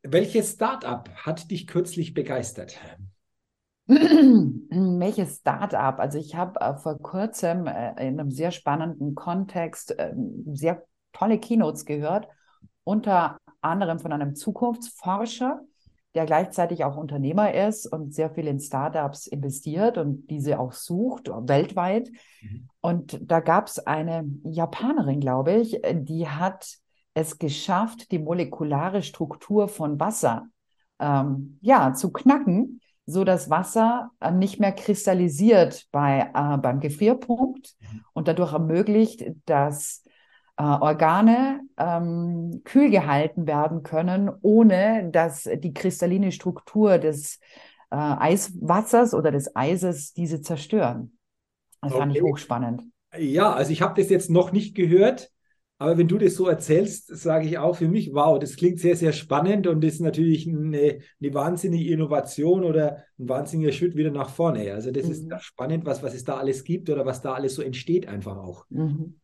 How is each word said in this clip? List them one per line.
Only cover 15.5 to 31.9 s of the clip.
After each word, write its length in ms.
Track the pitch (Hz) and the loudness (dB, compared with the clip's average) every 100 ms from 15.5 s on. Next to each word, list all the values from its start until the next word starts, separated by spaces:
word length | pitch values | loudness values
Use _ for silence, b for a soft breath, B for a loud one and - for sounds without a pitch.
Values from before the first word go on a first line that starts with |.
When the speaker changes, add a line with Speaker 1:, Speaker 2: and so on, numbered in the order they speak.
| 294 - _ _ _ _ | -6 -12 _ _ _ _
Speaker 2:
der 120 | 165 160 | -4 2
gleichzeitig 580 | 156 180 - 170 175 | 2 0 -2 -2 -2
auch 120 | 139 143 | -4 -4
Unternehmer 580 | 151 143 135 180 208 | -8 -4 -2 2 2
ist 320 | - 202 214 - | 2 0 -2 -8
und 280 | 160 147 | -10 -8
sehr 160 | 147 156 | -4 -4
viel 160 | 156 151 | -4 -4
in 140 | 139 | -4
Startups 680 | - 135 147 156 143 143 - | -4 -4 -4 -4 -4 -8 -12
investiert 720 | 147 139 135 - 160 226 226 | -8 -8 -8 -6 0 0 0
und 300 | 143 147 - | -4 -6 -8
diese 300 | 151 143 139 | -6 -2 -2
auch 120 | 127 | -4
sucht, 560 | - - 175 247 - - | -8 -6 -2 -2 -4 -10
weltweit. 840 | 113 127 139 151 190 180 214 247 B B B | -8 2 2 2 -2 -2 -2 -4 B B B
Speaker 1:
Mhm. 280 | 107 120 B _ | -16 -16 B _
Speaker 2:
Und 380 | 170 175 - - | -4 -4 -6 -14
da 180 | - 165 | 0 0
gab's 380 | 165 175 208 - | 2 0 0 -10
eine 460 | - 156 165 165 147 143 | -6 -4 -4 -6 -6 -10
Japanerin, 760 | - 160 165 - 240 302 143 143 | -8 -4 -4 -4 -2 0 0 -2
glaube 340 | 135 127 143 | 0 0 2
ich, 260 | 214 226 - - | 2 0 -4 -2
die 360 | 175 143 160 160 | -4 -4 -6 -6
hat 480 | 143 185 - - - _ _ _ | -4 -4 -6 -20 -20 _ _ _
es 240 | - 156 - | -6 -6 -4
geschafft, 720 | 151 143 - 185 226 - - | -6 -4 -2 -2 -2 -6 -6
die 80 | 175 | -6
molekulare 840 | 151 175 151 - 151 143 175 196 | -2 -4 -4 -6 -2 -2 -2 -4
Struktur 680 | - - 151 - - 208 202 | -6 -8 -8 -8 -2 0 0
von 320 | 202 151 147 | -4 -4 -2
Wasser, 460 | 180 220 143 113 - _ _ _ _ _ | -2 0 0 -2 -8 _ _ _ _ _
ähm, 600 | 147 139 139 139 143 - | 0 0 0 -4 -8 -6
ja, 320 | 196 262 131 | 4 4 4